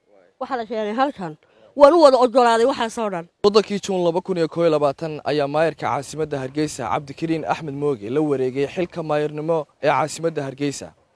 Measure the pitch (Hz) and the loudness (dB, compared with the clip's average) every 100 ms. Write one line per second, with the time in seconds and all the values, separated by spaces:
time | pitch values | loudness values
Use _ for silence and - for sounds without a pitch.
0 | _ _ 92 - 254 262 190 220 214 226 | _ _ _ -14 -8 -8 -6 -6 -4 -2
1 | 277 - 175 151 _ _ - - 285 349 | -2 -2 -10 -12 _ _ -6 6 8 10
2 | 294 254 254 254 240 226 240 262 226 240 | 8 8 4 4 4 4 2 0 -4 -4
3 | 214 180 170 _ 208 208 202 202 - 185 | -6 -6 -10 _ 2 4 2 -4 -4 0
4 | 175 165 - 180 160 165 170 151 143 139 | 0 0 -2 -2 -2 2 2 2 0 -2
5 | 160 147 - 147 139 147 160 143 127 123 | -8 -8 -4 -2 0 0 0 -2 -4 -4
6 | 131 147 156 139 131 139 151 - 113 123 | -6 -8 -6 -6 -6 -4 -4 -4 -4 -4
7 | 143 139 160 160 110 - 156 139 147 127 | -6 -8 -4 -4 -4 -6 -6 -4 -4 -4
8 | 101 139 151 135 131 127 139 - 180 170 | -4 -2 0 0 -2 -2 -4 -4 -6 -6
9 | 156 151 151 151 156 165 143 - 143 135 | -4 -2 -4 -6 -2 -2 -4 -4 0 0
10 | 147 - 165 156 135 131 143 - 85 _ | -2 -4 -6 -4 -8 -6 -6 -6 -14 _
11 | _ | _